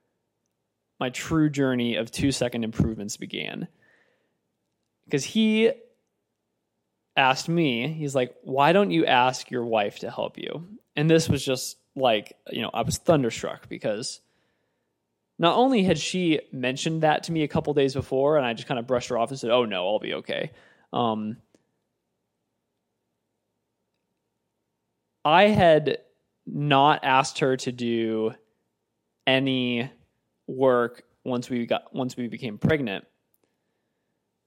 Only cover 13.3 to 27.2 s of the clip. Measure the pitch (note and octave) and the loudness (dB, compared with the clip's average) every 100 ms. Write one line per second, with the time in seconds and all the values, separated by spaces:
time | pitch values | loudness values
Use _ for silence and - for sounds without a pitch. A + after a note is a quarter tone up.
13.3 | - - - - A2+ B2 G#2 B2 - _ | -2 -8 -10 -14 -10 -6 -6 -8 -12 _
14.3 | _ _ _ _ _ _ _ _ _ _ | _ _ _ _ _ _ _ _ _ _
15.3 | - E3+ F3 B3+ B3 F#3 D3+ - F#3 F3 | 0 2 4 4 4 2 0 -2 -2 0
16.3 | D3+ - C3+ B2 C3+ E3 D#3+ D#3 D3+ - | 0 -2 -6 -6 -4 -4 0 0 0 -2
17.3 | D#3+ D3 E3 D#3 D3 C#3 C3+ - C3 C#3 | -2 -2 -2 0 2 2 0 -4 0 2
18.3 | D#3 B2 A2+ - C3 A#2+ B2 - A#2+ A2+ | 2 0 -4 -4 -6 -2 -2 0 -2 -2
19.3 | C3+ A#2 B2 A#2 F#2+ F2+ G#2+ - D2+ - | -4 0 2 2 0 0 -2 -2 -8 -6
20.3 | - - - _ _ _ B2 A#2 G#2+ G#2+ | -6 -6 -12 _ _ _ -2 -2 -2 -6
21.3 | A2+ _ _ _ _ _ _ _ _ _ | -10 _ _ _ _ _ _ _ _ _
22.3 | _ _ _ _ _ _ _ _ _ _ | _ _ _ _ _ _ _ _ _ _
23.3 | _ _ _ _ _ _ _ _ _ _ | _ _ _ _ _ _ _ _ _ _
24.3 | _ _ _ _ _ _ _ _ _ D3 | _ _ _ _ _ _ _ _ _ 2
25.3 | E3 G#3 G#3+ F3 D#3 D3 - _ _ _ | 6 6 6 6 6 4 -4 _ _ _
26.3 | _ - D3+ D3 C#3 C#3+ D3+ C3+ C3 | _ -12 -6 2 4 6 4 2 2